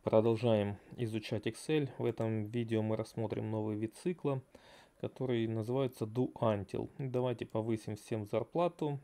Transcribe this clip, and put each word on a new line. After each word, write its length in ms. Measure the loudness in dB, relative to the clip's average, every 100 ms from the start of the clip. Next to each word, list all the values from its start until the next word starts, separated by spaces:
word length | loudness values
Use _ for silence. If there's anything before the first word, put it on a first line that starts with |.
Продолжаем 760 | 6 6 6 2 4 4 2 -4 -12 -6
изучать 500 | -4 -4 -2 -2 -2
Excel. 440 | -6 -2 0 0 -2
В 80 | -2
этом 400 | 0 0 0 -2
видео 340 | -2 0 0
мы 160 | 2 0
рассмотрим 540 | -2 -4 -2 -2 -2
новый 260 | -2 -2 -2
вид 180 | -4 -2
цикла, 420 | -4 -2 -2 -2 -6 -20 -20 -20 -20 _
который 480 | -8 -4 0 2 2
называется 600 | 0 0 0 0 -2 -4
Do 260 | 0 0
Until. 560 | 2 2 2 0 -6 -6 -6
Давайте 480 | -4 0 0 -2
повысим 520 | -2 -2 0 -2 -2 -8
всем 280 | -4 -4
зарплату 720 | 0 -2 0 0 0 0 -4 -4